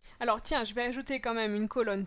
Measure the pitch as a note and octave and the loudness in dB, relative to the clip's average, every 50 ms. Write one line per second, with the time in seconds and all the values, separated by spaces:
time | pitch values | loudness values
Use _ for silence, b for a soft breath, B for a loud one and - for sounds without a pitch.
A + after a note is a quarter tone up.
0 | B B B B A#3 A#3+ G#3+ A#3 - - D#4+ C4+ A3+ F#3+ G#3 A#3+ A#3+ B3 B3 C4 | B B B B 0 2 2 2 2 0 0 2 0 0 -2 -2 -2 -2 -2 -4
1 | B3+ - C4+ B3+ - A#3+ A3+ A3+ A3 G#3+ G#3 G#3 G#3+ G#3+ - B3+ A3+ G#3+ G3 G3 | -2 -2 -2 -2 0 -2 0 0 0 2 2 0 0 0 0 0 0 0 0 -2
2 | G3+ | -2